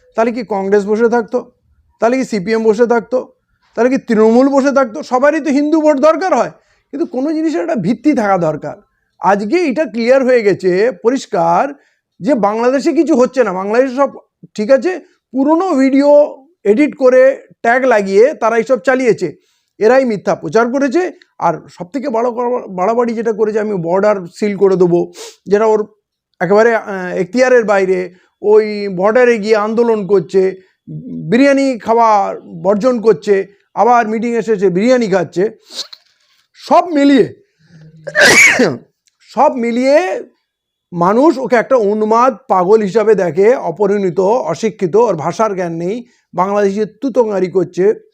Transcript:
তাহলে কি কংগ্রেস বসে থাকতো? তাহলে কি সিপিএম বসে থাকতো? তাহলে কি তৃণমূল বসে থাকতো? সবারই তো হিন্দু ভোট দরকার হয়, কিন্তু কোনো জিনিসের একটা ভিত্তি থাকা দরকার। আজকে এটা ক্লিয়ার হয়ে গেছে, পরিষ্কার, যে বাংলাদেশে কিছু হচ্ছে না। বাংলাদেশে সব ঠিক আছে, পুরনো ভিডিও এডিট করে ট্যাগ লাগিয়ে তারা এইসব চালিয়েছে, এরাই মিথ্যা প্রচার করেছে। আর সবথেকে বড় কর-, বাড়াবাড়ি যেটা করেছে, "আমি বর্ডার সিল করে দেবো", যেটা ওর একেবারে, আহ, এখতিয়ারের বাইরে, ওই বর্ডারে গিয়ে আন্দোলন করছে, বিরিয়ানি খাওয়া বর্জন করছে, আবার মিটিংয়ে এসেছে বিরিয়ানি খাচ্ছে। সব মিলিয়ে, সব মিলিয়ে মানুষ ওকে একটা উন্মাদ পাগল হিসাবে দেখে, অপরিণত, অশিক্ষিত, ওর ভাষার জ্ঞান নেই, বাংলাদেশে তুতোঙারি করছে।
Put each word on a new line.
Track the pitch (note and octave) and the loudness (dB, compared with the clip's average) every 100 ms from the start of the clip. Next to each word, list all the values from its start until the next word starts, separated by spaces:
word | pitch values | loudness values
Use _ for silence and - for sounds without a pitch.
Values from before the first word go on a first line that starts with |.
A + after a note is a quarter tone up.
| _ | _
তাহলে | - A3+ | -4 -4
কি | A#3 G3 | -4 -6
কংগ্রেস | G3 G3 G#3 | -6 0 -2
বসে | G3 G#3+ A#3 | 0 0 0
থাকতো? | A#3+ G#3+ B3 - _ _ _ _ _ | 0 -4 -8 -8 _ _ _ _ _
তাহলে | A3+ C4 | -2 -2
কি | |
সিপিএম | A#3+ G#3+ F3+ A3+ | -2 -6 -4 0
বসে | A3+ G#3 A#3 | 0 2 2
থাকতো? | A#3 - B3+ - _ _ _ _ | 0 -2 -6 -6 _ _ _ _
তাহলে | - B3 | -2 0
কি | C4 | 0
তৃণমূল | - G#3+ A3 A#3 C4+ | 0 2 4 4 4
বসে | C4+ C#4 | 2 2
থাকতো? | C4+ B3 D4+ | 0 -2 -6
সবারই | - B3 D4 D#4 | -4 0 0 0
তো | C#4+ | -2
হিন্দু | C#4 D4 D#4+ | -2 0 2
ভোট | D4+ C#4+ | 2 2
দরকার | D4+ D#4+ F#4 | 2 2 0
হয়, | C4 F3 - _ _ _ | 0 -2 -8 _ _ _
কিন্তু | C#4 | -8
কোনো | E4+ B3 C#4+ | -6 -4 -4
জিনিসের | D#4+ D#4+ D#4 | -4 -4 -4
একটা | - | -4
ভিত্তি | D4+ E3+ B3 D4+ | -4 -2 -2 0
থাকা | B3+ G#3 F#3+ | 0 0 0
দরকার। | D#3+ D3+ D3+ B2+ _ _ _ _ | 0 -4 -10 -14 _ _ _ _
আজকে | F3+ G3+ G#3 E4+ | 0 0 0 -2
এটা | E4 B3 | 0 -2
ক্লিয়ার | D4+ A3 A3+ C4+ | -4 -2 2 2
হয়ে | B3+ B3 | 2 2
গেছে, | G3+ F3+ F#3 F3+ A3+ F#3 | 2 0 0 0 0 -2
পরিষ্কার, | A3+ C4+ - G3 E3+ F3 C#4 C#4 _ _ _ _ | -2 -2 -4 -2 0 0 -2 -8 _ _ _ _
যে | F3+ | -2
বাংলাদেশে | C#4 G3+ A3 B3 C4+ D4 | 0 0 0 0 0 0
কিছু | D4 C#4 | 0 0
হচ্ছে | C4+ B3+ C4+ | 2 2 0
না। | A3 | -2
বাংলাদেশে | F#3 G3 A3+ C4+ | -4 -2 0 0
সব | B3 C#4 - - _ - | -2 -4 -4 -20 _ -12
ঠিক | - G#3+ | -6 0
আছে, | C4+ D4 F4 - _ _ | 2 0 -6 -12 _ _
পুরনো | B3+ C#4 E4 F#4+ | -2 0 0 0
ভিডিও | C#4 C4+ C4+ C#4+ D4 D4 - _ _ | 0 2 2 4 4 2 -4 _ _
এডিট | G3+ A3 D4+ | 0 2 0
করে | - B3+ B3+ C4 C#4 - _ | 2 2 4 4 0 -10 _
ট্যাগ | A#3 B3 | -2 0
লাগিয়ে | C4 A3 G3 G3 C4 | 2 0 2 2 2
তারা | D#4 A3 A#3 | 2 -2 -2
এইসব | A3 B3+ | -2 -2
চালিয়েছে, | - C4 B3+ F3+ E3+ - _ _ _ - | 0 0 0 0 -4 -10 _ _ _ -2
এরাই | G#3+ C4 | 2 2
মিথ্যা | B3+ G3+ - | 0 -2 -4
প্রচার | E3 D#3+ G#3+ A#3 | -4 -2 0 0
করেছে। | C4 C#4 D4 F4+ - _ - | 0 0 -2 -4 -8 _ -4
আর | E3+ D#3 D3 | -4 -4 -10
সবথেকে | - F3 C#4+ C#4 | -18 -12 -8 -6
বড় | A3 B3 | -4 -4
কর-, | A#3 A#3+ B3 - | -4 -4 -6 -8
বাড়াবাড়ি | F#3 F#3+ A#3 A#3+ | -4 -2 0 -2
যেটা | A3+ A#3 | -4 -4
করেছে, | G#3 G#3+ G#3+ | -2 -2 -2
"আমি | G#3 | -4
বর্ডার | G3 E3 F#3 G#3 G3+ F3 | -4 -2 0 2 0 -6
সিল | - G#3 G3 | -6 -4 2
করে | G3 | 2
দেবো", | F#3 F3+ F3 F3 - - - | 4 2 2 -2 -10 -20 -18
যেটা | - G#3 | -2 0
ওর | A3 A3 G#3+ _ _ _ _ - | 2 0 -4 _ _ _ _ -8
একেবারে, | F3+ G#3 A3+ | 0 2 4
আহ, | A3+ - F#3+ F3+ | 0 -4 -8 -6
এখতিয়ারের | F3+ F3+ B3 B3+ B3 | -6 -4 0 2 2
বাইরে, | G#3 G3+ F#3 F#3 F3+ F3+ _ _ | 2 0 0 -2 -6 -14 _ _
ওই | G3+ G#3+ G#3+ G#3 G3+ | 2 2 2 -4 -6
বর্ডারে | F3+ G3+ A#3 B3 A#3 | -2 0 2 2 0
গিয়ে | G#3 | 0
আন্দোলন | A3 G#3+ A3+ A#3 A3 F#3 | -2 0 0 0 -2 0
করছে, | G3 D#3 F#3+ F#3+ F#3 _ _ - D#3 - E3 D#3 | -2 0 -2 -2 -4 _ _ -18 -16 -14 -12 -2
বিরিয়ানি | A#3 C#4 C#4 C4+ A#3 | 2 2 2 0 -2
খাওয়া | G#3 A#3 A3+ G#3+ G3 F#3+ G#3 F3+ | -2 2 2 2 0 -8 -14 -4
বর্জন | F3 G#3 B3+ B3 | -2 0 0 2
করছে, | A3 G3 G#3+ G3 F#3+ _ _ | 0 0 0 -2 -2 _ _
আবার | - G#3+ A#3+ A3 | -2 2 2 0
মিটিংয়ে | A3 A#3 A#3 | -4 -4 -4
এসেছে | G#3 G#3 F#3+ | -2 0 0
বিরিয়ানি | F3+ A#3 B3+ A3 | 0 2 0 0
খাচ্ছে। | F#3 D#3+ E3+ G#3 A3 _ - - - _ _ _ _ _ | -2 -2 -4 -4 -6 _ -16 -16 -20 _ _ _ _ _
সব | _ - D#4 | _ 0 0
মিলিয়ে, | F4+ D4 C#4+ C4 D3+ - _ _ _ - - - - D5+ C#5+ - C6+ - G3+ A#2+ - _ _ _ | 2 0 4 4 0 -6 _ _ _ -20 -20 -18 -6 0 4 4 2 2 0 -2 -12 _ _ _
সব | _ G#3 D4 | _ 0 0
মিলিয়ে | B3+ A#3 A#3 C4 D4 F#4 C#4+ - _ _ _ _ _ _ | 0 -2 0 2 2 0 -6 -10 _ _ _ _ _ _
মানুষ | F3 F3 A3 D#4 C4 | -2 2 4 2 0
ওকে | B3+ | 0
একটা | A#3+ - | 0 2
উন্মাদ | C4 G3+ G#3+ G#3+ A3+ C4 G#3 - | 0 0 -2 0 2 2 -2 -2
পাগল | F#3+ F3+ A3 | 0 4 2
হিসাবে | G3+ G#3+ G#3 | 2 0 2
দেখে, | G3+ F3 D#3 G3+ | 2 0 2 2
অপরিণত, | C4+ F3 D#3+ G3+ G#3 F#3+ D#3+ | 0 -4 -2 -2 0 -2 0
অশিক্ষিত, | F#3+ B3+ D#3 E3 A3 - F3+ | 0 0 -4 -4 -6 -4 0
ওর | G3+ A#3+ | 2 0
ভাষার | E3+ D3 E3+ A3 | 0 -4 -2 -2
জ্ঞান | F#3 F3 | -2 -6
নেই, | E3 F3 A#3+ A#3 _ _ | -6 -6 -8 -12 _ _
বাংলাদেশে | E3+ F#3+ G3+ G3+ G3 | -4 -2 0 0 -2
তুতোঙারি | G#3+ - C#4 B3+ A3 G3 F#3 | -6 -6 -4 -2 0 -2 -2
করছে। | F#3 F3 F3+ G3 A3+ _ | -2 -2 0 0 -2 _